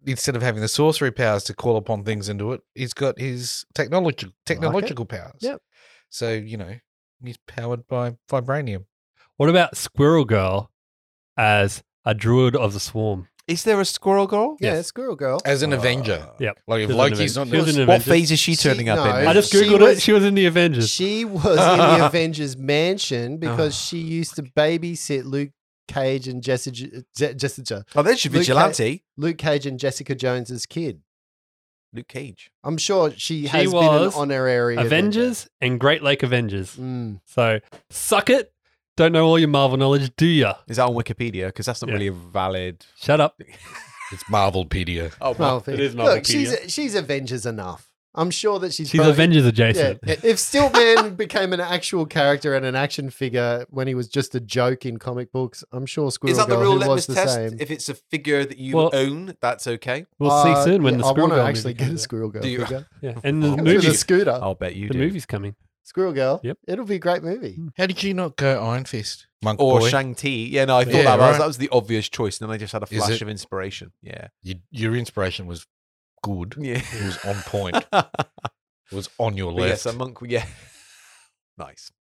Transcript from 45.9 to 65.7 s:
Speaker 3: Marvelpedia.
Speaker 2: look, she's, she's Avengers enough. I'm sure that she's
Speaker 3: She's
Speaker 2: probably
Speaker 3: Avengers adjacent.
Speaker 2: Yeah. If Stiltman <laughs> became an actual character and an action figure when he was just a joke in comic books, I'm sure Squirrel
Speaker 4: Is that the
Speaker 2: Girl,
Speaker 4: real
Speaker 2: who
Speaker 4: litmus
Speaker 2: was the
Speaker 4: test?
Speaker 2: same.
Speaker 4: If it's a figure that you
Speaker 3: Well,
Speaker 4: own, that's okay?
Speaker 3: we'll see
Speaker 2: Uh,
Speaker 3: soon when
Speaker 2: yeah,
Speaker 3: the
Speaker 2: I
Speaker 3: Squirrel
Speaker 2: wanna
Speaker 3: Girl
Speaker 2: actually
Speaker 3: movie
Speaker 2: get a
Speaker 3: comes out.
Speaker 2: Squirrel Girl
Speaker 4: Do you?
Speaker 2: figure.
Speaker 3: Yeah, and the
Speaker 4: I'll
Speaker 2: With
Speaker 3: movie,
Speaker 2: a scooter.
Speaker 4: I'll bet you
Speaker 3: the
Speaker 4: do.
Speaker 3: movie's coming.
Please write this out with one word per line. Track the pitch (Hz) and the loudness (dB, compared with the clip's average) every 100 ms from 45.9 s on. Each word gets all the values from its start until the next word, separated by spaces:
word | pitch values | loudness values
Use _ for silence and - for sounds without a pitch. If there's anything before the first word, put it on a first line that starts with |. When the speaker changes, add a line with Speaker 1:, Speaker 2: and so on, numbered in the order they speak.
Speaker 3:
Marvelpedia. | 120 117 | 0 2
Speaker 2:
look, | 175 | 2
she's, | 139 147 - 240 - | 2 0 0 -2 -4
she's | - 285 | -6 -2
Avengers | 202 143 139 127 123 | -4 -2 -6 -4 -6
enough. | 113 110 92 85 _ _ _ | -6 -8 -10 -12 _ _ _
I'm | - 175 | -4 -2
sure | 170 214 196 | 0 -2 -2
that | 180 | -4
she's | - 151 | -6 0
Speaker 3:
She's | 160 | 4
Speaker 2:
probably | 156 | 6
Speaker 3:
Avengers | 147 170 160 | 6 6 6
adjacent. | 123 113 113 113 143 101 | 6 4 2 4 0 -2
Speaker 2:
Yeah. | - 156 | -4 0
If | 226 220 | 2 2
Stiltman | - 277 285 466 233 226 214 185 | 0 2 4 6 8 6 4 -4
<laughs> | |
became | 214 214 190 | -4 -2 0
an | 180 | -2
actual | 175 180 - 185 156 | -2 -4 -2 -4 -2
character | 165 143 139 147 135 | 2 2 2 0 0
and | |
an | 131 | 0
action | 131 139 - 135 | -2 -2 -4 -10
figure | - 131 120 120 120 123 | -6 -2 0 0 -2 -6
when | 135 131 | -6 -4
he | |
was | 127 117 | -4 -2
just | 139 127 | -4 -2
a | 127 | -6
joke | 110 127 123 127 131 | -4 0 0 0 -6
in | 113 | -8
comic | - 123 123 | -8 -8 -6
books, | 131 127 - - | -6 -6 -8 -14
I'm | 127 | -12
sure | 135 - 143 | -8 -4 -4
Squirrel | - 135 | -2 0
Speaker 4:
Is | 127 | 2
that | - | 2
the | |
Speaker 2:
Girl, | - | 4
Speaker 4:
real | 202 | 4
Speaker 2:
who | 196 | 4
Speaker 4:
litmus | - - | 4 2
Speaker 2:
was | 170 | 0
the | 139 | 0
Speaker 4:
test? | 185 | 0
Speaker 2:
same. | 120 113 113 | 0 -4 -6
Speaker 4:
If | 143 | -8
it's | 156 - | -8 -8
a | |
figure | 131 _ 160 143 143 135 | -12 _ -6 0 0 -2
that | 131 | -8
you | 131 156 | -2 2
Speaker 3:
Well, | 160 | 2
Speaker 4:
own, | 135 135 151 190 - | 2 0 -2 -12 -4
that's | 120 123 127 | -4 -4 -6
okay? | 117 131 131 175 _ | -6 -6 -8 -8 _
Speaker 3:
we'll | 143 147 | 2 6
see | 143 | 6
Speaker 2:
Uh, | 143 | 6
Speaker 3:
soon | 151 190 | 4 4
when | 139 | 4
Speaker 2:
yeah, | 123 | 4
Speaker 3:
the | 131 | 2
Speaker 2:
I | |
Speaker 3:
Squirrel | 139 160 | 4 4
Speaker 2:
wanna | 156 | 4
Speaker 3:
Girl | 123 | 2
Speaker 2:
actually | 113 123 | 0 -6
Speaker 3:
movie | 117 | -4
Speaker 2:
get | |
a | 131 | -4
Speaker 3:
comes | 160 | -4
out. | |
Speaker 2:
Squirrel | - 113 110 | -6 -6 -6
Girl | 104 | -6
Speaker 4:
Do | 123 | -6
you? | 123 | -4
Speaker 2:
figure. | 113 131 151 _ | -6 -8 -12 _
Speaker 3:
Yeah, | 135 117 | -12 -6
and | 139 151 | -4 0
the | 147 | 2
Speaker 4:
I'll | 143 | 2
Speaker 2:
With | 160 | 4
Speaker 3:
movie, | 196 170 | 4 4
Speaker 2:
a | |
scooter. | 151 - 185 185 123 | 2 2 2 2 0
Speaker 4:
I'll | 98 | -4
bet | 92 92 | -4 -6
you | 90 104 | -6 -6
Speaker 3:
the | |
Speaker 4:
do. | 127 | -2
Speaker 3:
movie's | 151 196 - | -2 -4 -8
coming. | 104 101 101 _ | -8 -8 -12 _